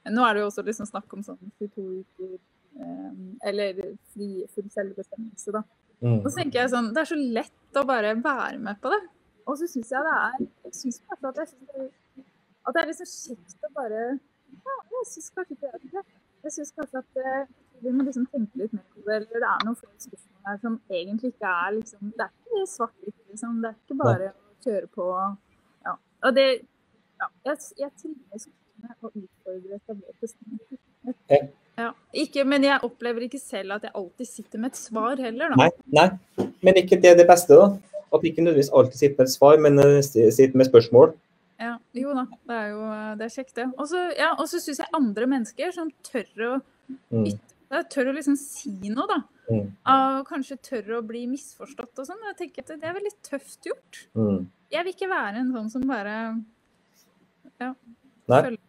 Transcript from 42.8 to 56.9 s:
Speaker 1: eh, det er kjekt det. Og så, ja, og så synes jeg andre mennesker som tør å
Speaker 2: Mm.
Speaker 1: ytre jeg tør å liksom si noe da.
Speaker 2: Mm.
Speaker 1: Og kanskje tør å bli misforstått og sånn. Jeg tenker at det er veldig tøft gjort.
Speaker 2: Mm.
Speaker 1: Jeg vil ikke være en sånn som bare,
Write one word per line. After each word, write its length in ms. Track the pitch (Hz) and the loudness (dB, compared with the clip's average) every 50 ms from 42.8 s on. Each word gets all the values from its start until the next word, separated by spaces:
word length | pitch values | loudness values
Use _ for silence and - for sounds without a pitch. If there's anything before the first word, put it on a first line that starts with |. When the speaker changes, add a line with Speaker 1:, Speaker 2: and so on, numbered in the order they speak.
| 220 220 214 | -8 -8 -8
Speaker 1:
eh, 220 | 214 214 214 214 | -8 -10 -10 -10
det 80 | 214 226 | -8 -10
er 180 | 233 - - 254 | -10 -10 -12 -14
kjekt 120 | - - | -12 -8
det. 120 | 233 240 254 254 | -8 -6 -6 -6
Og 120 | 262 294 294 | -6 -8 -6
så, 280 | 349 359 359 349 302 | -4 -4 -4 -4 -2
ja, 180 | - 285 330 320 - | -2 0 0 0 -2
og 80 | 302 | -4
så 140 | 302 339 349 | -6 -6 -8
synes 180 | - 320 277 - | -6 -8 -8 -8
jeg 80 | - - - | -8 -4 -2
andre 320 | 320 269 220 196 214 233 | 0 0 0 0 -2 -2
mennesker 460 | 254 277 262 220 - - - 285 359 359 | 0 0 -2 -2 -6 -8 -8 -8 -6 -6
som 180 | 349 330 320 - _ - | -8 -10 -10 -10 _ -14
tør 260 | - - 240 190 - - 202 | -10 -8 -8 -8 -8 -8 -8
å 240 | 226 240 254 269 - _ _ _ _ - 262 - _ - | -6 -4 -4 -6 -8 _ _ _ _ -18 -18 -18 _ -4
Speaker 2:
Mm. 160 | 120 113 107 | -2 -2 -2
Speaker 1:
ytre 280 | 104 104 110 _ _ _ _ _ - 269 | -2 -4 -6 _ _ _ _ _ -8 -6
jeg 120 | - 233 - | -6 -6 -6
tør 200 | - 277 247 262 | -4 -4 -2 -2
å 40 | 269 | -2
liksom 220 | 311 294 285 285 | -4 -2 -2 -2
si 380 | 277 - - - - - 247 202 190 196 202 | -2 -2 -8 -16 -14 -12 -12 -12 -10 -8 -8
noe 180 | 220 262 339 | -6 -4 -4
da. 120 | 392 392 311 - _ _ _ _ - | -2 -2 -4 -4 _ _ _ _ -2
Speaker 2:
Mm. 160 | 113 107 101 101 98 - - | -2 -2 -2 -4 -10 -4 0
Speaker 1:
Og 400 | - 262 262 269 269 269 269 277 | 2 4 4 4 2 0 -2 -6
kanskje 300 | - 339 294 262 - 277 240 - | -6 -8 -8 -8 -8 -12 -16 -12
tør 360 | - 262 226 196 202 226 240 | -10 -10 -8 -8 -6 -8 -8
å 40 | 226 | -8
bli 220 | 214 226 233 240 | -8 -10 -8 -8
misforstått 720 | 240 262 277 - - - - - - 277 - - - _ - | -8 -8 -8 -10 -14 -20 -20 -20 -18 -14 -14 -16 -14 _ -14
og 80 | 277 | -14
sånn. 160 | 277 359 440 453 415 | -14 -14 -14 -12 -12
Jeg 60 | 381 - | -12 -10
tenker 240 | 359 285 - - 262 | -12 -12 -12 -14 -16
at 120 | - 311 302 | -14 -14 -10
det 80 | 311 320 | -8 -8
er 60 | 349 | -8
veldig 200 | 392 403 415 - _ - | -6 -8 -10 -10 _ -16
tøft 460 | - - 269 - - - - - 339 | -12 -12 -12 -12 -12 -20 -14 -10 -10
gjort. 360 | 523 - _ _ - - - _ - | -10 -10 _ _ -20 -20 -18 _ -4
Speaker 2:
Mm. 300 | 113 110 104 98 92 92 - _ _ _ - | -2 0 0 0 -2 -4 -8 _ _ _ -8
Speaker 1:
Jeg 140 | - 311 349 | -6 -6 -6
vil 80 | 381 370 | -6 -6
ikke 160 | - 392 370 | -6 -6 -4
være 260 | 381 320 247 202 202 233 | -4 -4 -4 -4 -6 -4
en 120 | 254 254 254 | -4 -4 -4
sånn 180 | 226 214 220 | -6 -6 -8
som 120 | 226 254 254 | -6 -4 -4
bare, 320 | 269 262 220 196 208 214 220 226 226 226 226 220 - _ _ _ _ _ _ _ _ | -2 -4 -4 -6 -6 -6 -6 -6 -6 -8 -8 -10 -12 _ _ _ _ _ _ _ _